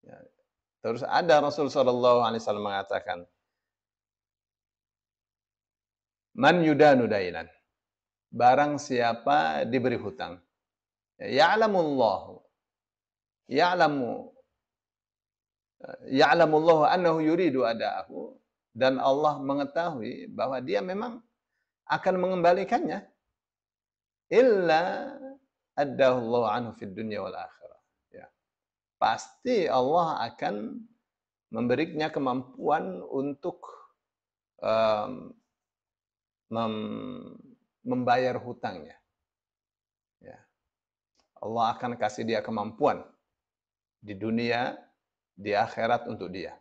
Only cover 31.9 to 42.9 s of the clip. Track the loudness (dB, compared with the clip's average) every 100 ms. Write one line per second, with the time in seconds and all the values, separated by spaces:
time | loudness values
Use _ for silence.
31.9 | -4 -4 -4 -4 -4 -8 -6 -2 -2 -2
32.9 | -10 -8 -6 -6 -6 -10 -10 -18 -20 -20
33.9 | _ _ _ _ _ _ _ -2 2 2
34.9 | 0 -4 -10 -16 -20 _ _ _ _ _
35.9 | _ _ _ _ _ _ -4 -4 -4 -6
36.9 | -8 -10 -14 -16 -20 -20 _ _ _ -6
37.9 | -4 2 2 2 -4 -8 -10 -10 -10 -16
38.9 | -20 _ _ _ _ _ _ _ _ _
39.9 | _ _ _ -20 -20 _ _ _ _ _
40.9 | _ _ _ _ _ -8 -2 -2 -2 -6
41.9 | -4 -4 -4 -4 -4 -4 -6 -8 0 0